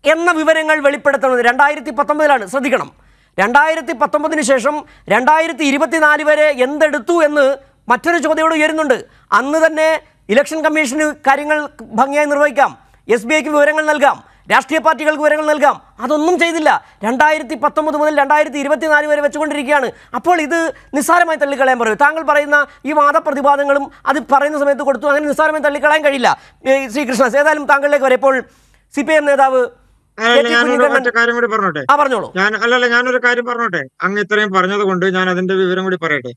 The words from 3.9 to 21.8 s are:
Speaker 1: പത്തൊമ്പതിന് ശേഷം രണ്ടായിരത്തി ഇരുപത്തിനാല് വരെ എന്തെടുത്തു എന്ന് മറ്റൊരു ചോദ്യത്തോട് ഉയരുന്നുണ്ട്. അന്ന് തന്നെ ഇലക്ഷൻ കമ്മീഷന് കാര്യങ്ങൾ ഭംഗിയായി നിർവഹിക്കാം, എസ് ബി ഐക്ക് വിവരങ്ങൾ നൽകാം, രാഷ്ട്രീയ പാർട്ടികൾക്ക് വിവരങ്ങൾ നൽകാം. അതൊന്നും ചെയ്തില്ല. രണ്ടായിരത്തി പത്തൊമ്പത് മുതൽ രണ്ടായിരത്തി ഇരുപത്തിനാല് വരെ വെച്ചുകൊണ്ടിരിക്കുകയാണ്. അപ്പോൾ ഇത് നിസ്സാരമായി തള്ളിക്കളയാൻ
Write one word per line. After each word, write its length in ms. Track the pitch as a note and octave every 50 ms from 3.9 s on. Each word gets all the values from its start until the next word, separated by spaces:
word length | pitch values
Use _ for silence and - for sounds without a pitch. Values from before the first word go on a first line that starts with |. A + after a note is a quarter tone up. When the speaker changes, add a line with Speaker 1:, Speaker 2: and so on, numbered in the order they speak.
Speaker 1:
പത്തൊമ്പതിന് 500 | E4 A#3 D4 - - D4+ D4 D#4 D#4+ D#4
ശേഷം 420 | C4 A3 C4+ B3+ G#3 C#4 D4 D4+ - - - _ _ -
രണ്ടായിരത്തി 560 | F#3+ A3+ B3+ C#4 D4+ D#4+ D#4+ E4 E4 A3+ D#4
ഇരുപത്തിനാല് 580 | C#4 C4+ C#4+ D#4 C4+ D#4+ D#4+ D#4 D4+ D4+ D4
വരെ 200 | D4+ D4+ D4+ D4+
എന്തെടുത്തു 720 | D4+ D4+ C#4+ B3 B3 C4 D4 D4 D#4 D4+ C#4+ D4 A3 -
എന്ന് 440 | E4+ E4+ D#4 D4 D4 D4 C#4 C4 C#4 C4+ - _ _ _ _ -
മറ്റൊരു 300 | A#3+ B3 - D#4+ E4+ E4+
ചോദ്യത്തോട് 360 | B3+ D#4 D#4+ D#4+ D#4+ D#4+ E4
ഉയരുന്നുണ്ട്. 500 | D#4 D4+ D#4 D#4 D#4+ D#4 C#4+ B3 F#3 - _ _ _ _ _
അന്ന് 340 | - G#3 B3 C#4 D4+ D#4+ D#4+
തന്നെ 360 | D#4+ D#4 D#4 D#4 D#4+ D#4+ D4+ _ _ _ _ _ -
ഇലക്ഷൻ 340 | G3+ B3+ D4 - D4+ D#4+
കമ്മീഷന് 500 | D4 D#4 D4+ D#4 D#4 A#3 B3+ D4+ D#4 D4+
കാര്യങ്ങൾ 560 | D4 D4+ _ C4+ C#4 C#4 D4 D4 D4+ D4+ D4 C#4 _ -
ഭംഗിയായി 440 | A3+ - A3 A3 C4 C#4 C#4+ D4 D4+
നിർവഹിക്കാം, 520 | C#4+ D4 C#4+ D4 D4 A#3+ C#4 C4 G3 B2 _ _ _ _ _ _ -
എസ് 180 | A3 A#3+ G3+
ബി 80 | A#3 D#4
ഐക്ക് 140 | D#4 B3 D4+
വിവരങ്ങൾ 380 | D4+ D4 C#4+ D4+ D4+ D#4 D#4
നൽകാം, 380 | D4+ D4+ D4 C4+ C4+ F#3 A#2+ - _ _ _ _ -
രാഷ്ട്രീയ 280 | G3+ B3 - - D#4 D#4+ -
പാർട്ടികൾക്ക് 380 | D#4+ D#4+ A#3+ C4 D4+ D#4 C#4
വിവരങ്ങൾ 240 | D4+ D4+ D4+ D4+ D#4 D4+
നൽകാം. 240 | D4+ D4 C4+ C#4 G#3+ - _ _ _ - A3+
അതൊന്നും 300 | B3 D4+ D4+ D4+ E4+ F4+ C#4+
ചെയ്തില്ല. 280 | E4+ E4+ D#4+ E4 D#4 C#4+ G3+ - - _ _ _ G3
രണ്ടായിരത്തി 480 | G#3+ B3+ B3 D4+ D4+ D#4 D#4 D#4 - D#4 A3 C4
പത്തൊമ്പത് 320 | D4 C#4+ D#4 D4+ D#4 D4 D4
മുതൽ 140 | D4+ D4+ D4+ C#4+
രണ്ടായിരത്തി 380 | C#4 C#4 D4+ D4+ D4+ D#4 B3 D4
ഇരുപത്തിനാല് 440 | C#4 C#4+ D4+ - D#4+ D#4 D4+ D4 D4+ D4+
വരെ 80 | D4 D4 D4
വെച്ചുകൊണ്ടിരിക്കുകയാണ്. 640 | C#4+ C#4+ D4 D#4 D4+ C#4 C#4+ C4+ C4 D4 C#4+ B3+ A3 - - - _ - B3
അപ്പോൾ 180 | - E4 F4+ E4+ D4+
ഇത് 120 | C4 E4+ E4 E4 D#4+ - - - _ -
നിസ്സാരമായി 420 | D4 C4+ - E4 F4 F4 E4 D#4+ D4
തള്ളിക്കളയാൻ 360 | D4 C#4+ C#4 A#3+ C4+ C4 B3+ A#3+